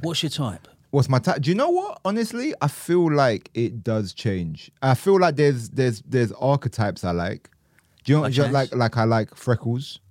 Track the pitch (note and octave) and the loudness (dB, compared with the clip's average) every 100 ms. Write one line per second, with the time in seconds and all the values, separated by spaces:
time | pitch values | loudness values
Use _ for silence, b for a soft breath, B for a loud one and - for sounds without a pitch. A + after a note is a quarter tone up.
0 | E4 - D#3 - B2 F2+ - _ _ C#3 | -6 -4 -4 -4 -6 -6 -16 _ _ 0
1 | A#2 B2+ F3 D#3 C3+ G3 D#4+ F4+ G4+ - | 2 2 2 0 0 0 2 0 -2 -6
2 | F#3+ G#3+ A3 A#3 D4 - C#3+ - - F3 | -4 -2 -2 -4 -6 -4 -4 -4 0 2
3 | E3 D3 C3 G#2+ - - A2+ A2+ G#2 A2 | 4 4 2 0 -4 -4 -4 -4 -2 -2
4 | F#2+ - A2+ F#2 E2+ D2+ - _ C3 B2+ | -4 -4 -4 -2 -4 -8 -16 _ 2 2
5 | G3 G3 F3+ D3 C#3+ B2 A2 - B2+ G#2+ | 4 4 4 4 2 2 -4 -2 -2 -2
6 | - B2+ A2+ - C3 C#3+ G#2+ - G#2+ F2 | -2 0 0 0 0 0 -2 -2 -2 -2
7 | F2+ F2 E2+ - - _ b b b b | -2 -2 -4 -8 -14 _ b b b b
8 | - D3+ D3 B2+ C#3 C#3 C3 B2+ A2+ A#2+ | 0 2 2 0 2 2 0 0 0 2
9 | A2+ A2+ A2 - - A#2 A#2 A#2+ C#3 - | 2 2 0 -4 -2 -2 -2 -6 -8 -16
10 | _ | _